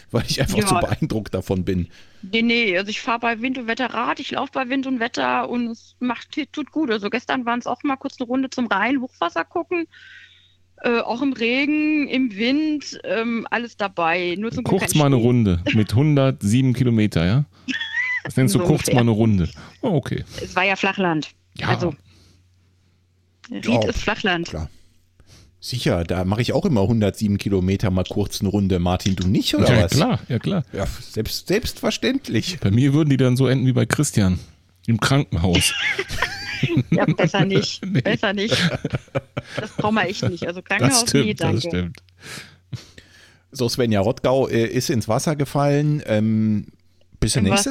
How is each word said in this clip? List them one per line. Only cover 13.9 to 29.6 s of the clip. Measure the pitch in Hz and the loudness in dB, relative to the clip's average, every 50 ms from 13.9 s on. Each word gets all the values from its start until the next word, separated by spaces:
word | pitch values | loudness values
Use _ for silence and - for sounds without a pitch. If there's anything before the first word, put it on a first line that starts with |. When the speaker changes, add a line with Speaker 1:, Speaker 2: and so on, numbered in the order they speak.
| 190 - 170 160 170 185 180 175 175 190 | -2 -2 0 0 0 0 -2 -2 -4 -4
Speaker 2:
Nur | 214 226 | -4 -6
zum | - 254 240 | -6 -4 -2
Glück | - - 196 | 0 0 0
Speaker 3:
Kurz | - - | 0 2
Speaker 2:
kein | - 156 | 2 4
Speaker 3:
mal | 147 | 4
eine | 139 139 | 4 4
Speaker 2:
Schnee. | 120 110 | 4 4
Speaker 3:
Runde | 123 123 123 113 98 87 82 90 - 113 | 4 4 4 4 4 2 2 0 0 2
mit | 110 104 - 101 | 2 2 2 2
hundertsieben | 117 147 156 147 139 135 135 131 - 101 101 107 131 131 131 | 2 4 4 4 4 4 2 0 0 0 2 2 4 4 2
Kilometer, | 117 113 127 123 117 110 107 101 - - 82 | 2 2 2 2 2 2 2 2 2 2 2
ja? | 90 107 143 147 - _ _ - - - - 880 906 906 988 988 988 1017 1017 - | 2 2 2 0 -2 _ _ -12 -10 -8 -8 -8 -6 -6 -4 -4 -4 -4 -6 -6
Das | - - | -4 0
nennst | - 131 - - | 0 2 2 2
du | - | 2
Speaker 2:
So | 180 | 4
Speaker 3:
kurz | - 156 - | 4 4 4
Speaker 2:
ungefähr. | - - - | 2 2 2
Speaker 3:
mal | 123 | 4
eine | 117 117 | 4 4
Runde. | 110 104 113 110 104 92 82 - - - - - - - | 4 4 4 4 4 2 0 -2 -4 -10 -20 -20 -12 -6
Oh, | - 247 180 | -2 -2 0
okay. | 139 - - - - 127 - - - | 0 -2 -2 -6 -6 -8 -10 -12 -12
Speaker 2:
Es | 233 185 180 | -10 -6 -2
war | 185 180 | 0 0
ja | 196 196 | 0 0
Flachland. | - - 196 190 - 190 175 160 156 139 - - _ _ _ - - | 0 -2 -2 -2 0 0 0 0 -2 -4 -8 -12 _ _ _ -12 -6
Speaker 3:
Ja. | - - | -2 -2
Speaker 2:
Also, | 180 - 180 170 151 - _ _ _ _ _ _ _ _ _ _ _ _ _ _ _ _ _ _ _ _ _ _ _ _ _ _ _ _ - - | 0 0 -2 -4 -4 -8 _ _ _ _ _ _ _ _ _ _ _ _ _ _ _ _ _ _ _ _ _ _ _ _ _ _ _ _ -16 -12
Ried | 226 202 190 | -12 -6 -2
Speaker 1:
Ja, | 220 240 226 220 208 | 0 0 2 2 0
Speaker 2:
ist | 226 - | -2 -2
Flachland. | - - 214 - - 196 175 170 170 - | -2 -4 -4 -2 0 -2 0 -2 -4 -6
Speaker 1:
klar. | - 156 156 - - - _ _ _ _ _ _ _ _ - - - - - - _ _ | -8 -10 -10 -10 -12 -18 _ _ _ _ _ _ _ _ -20 -20 -20 -20 -20 -20 _ _
Sicher, | - - 127 123 - 151 104 87 85 | -12 -10 -6 -2 0 0 0 0 0
da | - 87 90 90 | -2 -2 -2 0
mache | 92 104 110 | 0 0 0
ich | 120 - | 0 0
auch | 101 139 - | 0 0 0
immer | 202 143 101 98 | 2 2 2 2
hundertsieben | 120 117 113 107 98 - - 110 101 101 95 | 2 2 2 2 0 0 0 0 0 0 0
Kilometer | - 110 98 95 90 92 98 98 - 98 | 0 0 0 2 2 2 0 0 0 0
mal | 92 95 90 | 0 0 0
kurz | - - 104 101 - - - | -2 -2 -2 -2 -2 -2 -2
eine | 104 95 | -2 0
Runde. | 90 104 98 92 95 90 | 2 2 2 2 2 2
Martin, | 87 90 90 90 - 101 95 | 2 2 0 0 0 0 0
du | 87 92 | 0 2
nicht, | 92 107 - 277 - - | 2 2 2 2 2 2
oder | 302 | 4